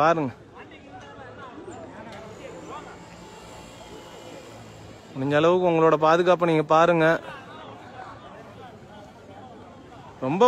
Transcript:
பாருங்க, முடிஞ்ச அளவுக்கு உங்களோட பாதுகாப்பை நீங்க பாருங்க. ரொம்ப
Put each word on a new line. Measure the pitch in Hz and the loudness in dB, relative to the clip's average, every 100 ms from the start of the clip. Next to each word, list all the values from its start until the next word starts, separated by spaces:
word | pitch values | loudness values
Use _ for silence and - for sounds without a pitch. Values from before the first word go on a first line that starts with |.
பாருங்க, | 156 165 135 - - - - - - 762 855 855 960 1077 1017 - - 679 640 - - - - - - 170 - - - 175 - - - - - - - - - 147 - 117 170 160 120 110 113 - - - - | 2 2 -2 -8 -20 -20 -20 -20 -20 -20 -18 -18 -18 -16 -16 -16 -16 -16 -16 -16 -16 -16 -16 -16 -16 -16 -14 -14 -14 -18 -20 -20 -20 -20 -18 -18 -18 -18 -18 -18 -18 -18 -18 -18 -18 -18 -18 -18 -18 -20 -14
முடிஞ்ச | 131 135 147 | -6 0 4
அளவுக்கு | 165 180 180 | 6 4 2
உங்களோட | 165 160 151 156 | 4 4 6 4
பாதுகாப்பை | 170 180 175 170 | 4 4 4 4
நீங்க | 156 151 | 2 4
பாருங்க. | 160 170 170 160 165 - - - - - - - - - - - - - - - - - 302 302 - - - - - - - - - - - 131 | 4 6 6 4 2 -2 -16 -18 -18 -18 -18 -18 -16 -16 -16 -18 -20 -20 -20 -20 -20 -20 -20 -20 -20 -20 -20 -20 -20 -20 -20 -20 -20 -18 -6 -2
ரொம்ப | 180 | 4